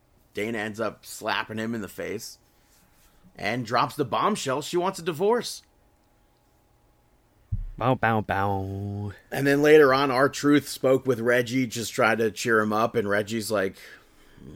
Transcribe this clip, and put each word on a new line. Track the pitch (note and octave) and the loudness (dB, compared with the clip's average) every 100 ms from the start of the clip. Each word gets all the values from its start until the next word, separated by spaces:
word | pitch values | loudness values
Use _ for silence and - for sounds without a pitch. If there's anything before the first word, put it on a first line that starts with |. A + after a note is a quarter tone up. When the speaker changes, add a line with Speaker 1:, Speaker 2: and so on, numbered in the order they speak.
| _ _ _ | _ _ _
Speaker 1:
Dana | - G#2+ A#2 | -8 -6 -4
ends | G#2+ G#2 | -6 -6
up | G#2 - - | -6 -8 -18
slapping | - A2 G2+ A2 A2 | -10 -4 -4 -4 -6
him | A2+ A#2 | -6 -6
in | |
the | F#2 | -8
face | - F2 G2+ - - _ _ _ _ _ _ _ _ - - | -10 -8 -8 -12 -18 _ _ _ _ _ _ _ _ -20 -8
and | G2 A#2+ A2 | -6 -4 -2
drops | A#2+ C3 - | 0 0 -2
the | A#2+ | -2
bombshell. | A2 E3+ G#3+ C#3 C3 | 0 0 -2 -4 -4
She | - F3 | -2 -2
wants | F3+ F#3+ | -2 -4
a | |
divorce. | E3 D3+ G3+ A#3 - - _ _ _ _ _ _ _ _ _ _ _ _ _ _ _ _ _ _ - - - - | -8 -2 0 0 -4 -12 _ _ _ _ _ _ _ _ _ _ _ _ _ _ _ _ _ _ -8 -6 -6 -4
Speaker 2:
Bow, | A#2 | -2
bow, | C3 A2+ A2 | 0 2 0
bow. | G2 F#2+ G2+ G2 F#2+ G2 G2+ G2+ G#2 - - | 0 -2 -2 -2 -6 -8 -8 -6 -8 -10 -10
Speaker 1:
And | - C#3 | -4 0
then | C#3+ | 4
later | D3+ D#3 C#3 | 8 8 8
on, | C3 C#3+ | 6 2
R-Truth | B2+ C#3 - C#3+ D3 - | 2 2 2 4 4 2
spoke | - C3 C3 C3 | -2 2 2 2
with | A2+ | 0
Reggie, | A#2 B2 A2+ C3 B2 | 2 2 2 -2 -2
just | A2+ G#2+ | -4 -6
tried | - A2+ A2 | 0 2 2
to | A2+ | 0
cheer | - A#2+ A2 | -2 2 2
him | G#2+ | 2
up, | G#2+ A#2 A#2+ | 0 0 0
and | G2+ | 0
Reggie's | G2+ G2+ A2+ G2+ | -2 -2 -4 -2
like, | G#2 G2 - - - _ _ _ - C2 | -2 -2 -6 -20 -20 _ _ _ -20 -20